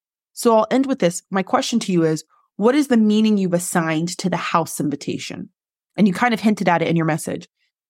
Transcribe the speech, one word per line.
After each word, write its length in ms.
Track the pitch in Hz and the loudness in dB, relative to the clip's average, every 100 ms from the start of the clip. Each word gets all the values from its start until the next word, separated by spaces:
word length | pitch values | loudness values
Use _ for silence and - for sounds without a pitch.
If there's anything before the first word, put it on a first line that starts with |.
| _ _ _ | _ _ _
So 220 | - 233 220 | -2 4 4
I'll 120 | - | 4
end 140 | 254 269 | 0 0
with 140 | 262 | 0
this. 220 | 175 - - | 0 -2 -6
My 140 | 190 | -4
question 360 | 185 254 - 226 | 0 -2 0 -2
to 100 | - | 0
you 120 | 175 | 0
is, 200 | 160 156 - _ _ - | 2 -2 -8 _ _ 0
what 180 | 220 | 2
is 140 | 294 277 | 2 2
the 100 | 233 | 4
meaning 400 | 214 214 220 208 | 4 4 2 2
you've 160 | 185 | 2
assigned 640 | 175 - 180 160 160 170 - | -2 -2 -2 -2 -2 -4 -4
to 100 | 185 | -4
the 80 | 170 | -4
house 420 | - 170 156 - | -2 -2 -2 -4
invitation? 720 | 147 143 - - - - - _ _ _ _ - | -4 -4 -8 -10 -10 -14 -16 _ _ _ _ 0
And 100 | 202 | 2
you 60 | |
kind 200 | 175 247 | 2 -2
of 60 | 220 | 0
hinted 300 | 220 208 185 | 0 0 2
at 120 | 165 | 2
it 60 | 165 | 2
in 80 | 170 | 0
your 100 | 160 | 0
message. 440 | 160 - 175 - _ _ _ | -2 -6 -10 -12 _ _ _